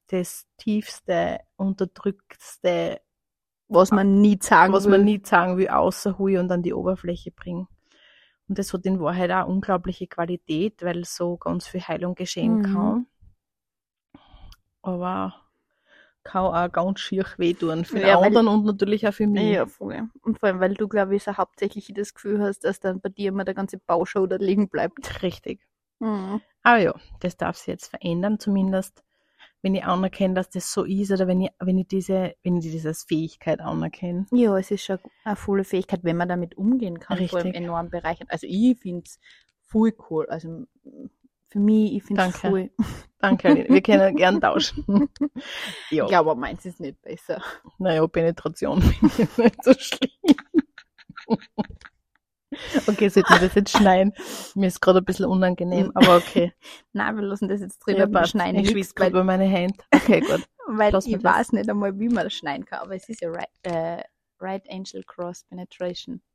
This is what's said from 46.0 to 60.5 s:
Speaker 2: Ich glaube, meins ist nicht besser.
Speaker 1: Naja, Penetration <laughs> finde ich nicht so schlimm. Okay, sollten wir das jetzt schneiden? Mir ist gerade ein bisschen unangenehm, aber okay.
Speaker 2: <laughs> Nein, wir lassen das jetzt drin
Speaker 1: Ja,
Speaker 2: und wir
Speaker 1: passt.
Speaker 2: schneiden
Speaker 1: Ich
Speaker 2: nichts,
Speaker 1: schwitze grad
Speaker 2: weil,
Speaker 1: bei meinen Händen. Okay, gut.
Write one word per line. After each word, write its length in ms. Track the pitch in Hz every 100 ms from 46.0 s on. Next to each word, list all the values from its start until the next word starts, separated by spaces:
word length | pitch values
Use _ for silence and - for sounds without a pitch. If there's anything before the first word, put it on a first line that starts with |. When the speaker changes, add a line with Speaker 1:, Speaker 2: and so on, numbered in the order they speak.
Speaker 2:
Ich 40 | -
glaube, 240 | 180 160
meins 300 | 120 127 -
ist 140 | 185 -
nicht 200 | 147 -
besser. 400 | - - - 170 - - - _
Speaker 1:
Naja, 280 | 185 160 170
Penetration 760 | - 165 165 - - 143 185
<laughs> 0 |
finde 400 | - - 277 -
ich 160 | 196 -
nicht 260 | 226 -
so 80 | -
schlimm. 360 | - - - - - 370 - - 339 - - - _ - - - 214 - - - - - _ _ _ _ _ _ 285 - 294 -
Okay, 220 | 208 202
sollten 240 | 196 196
wir 60 | 180
das 140 | 180
jetzt 220 | 202 202 233
schneiden? 360 | 202 185 196 - - - -
Mir 140 | 196 190
ist 120 | -
gerade 180 | - 185
ein 60 |
bisschen 220 | 190 185 185
unangenehm, 680 | 185 185 180 180 180 185
aber 220 | - 185 175
okay. 360 | - 185 175 - -
Speaker 2:
<laughs> 200 | - _
Nein, 240 | 196 208 220
wir 60 |
lassen 260 | 202 202 190
das 120 | 202
jetzt 180 | 190 -
drin 160 | - 196
Speaker 1:
Ja, 60 |
Speaker 2:
und 80 | 196
wir 80 | 190
Speaker 1:
passt. 100 | 170
Speaker 2:
schneiden 240 | 208 180 196
Speaker 1:
Ich 60 |
Speaker 2:
nichts, 100 | 202
Speaker 1:
schwitze 220 | 214 185
grad 120 | - 185
Speaker 2:
weil, 80 | 180
Speaker 1:
bei 40 |
meinen 260 | 185 185 190
Händen. 280 | 190 180 - _
Okay, 260 | 285 - 175
gut. 220 | 277 - -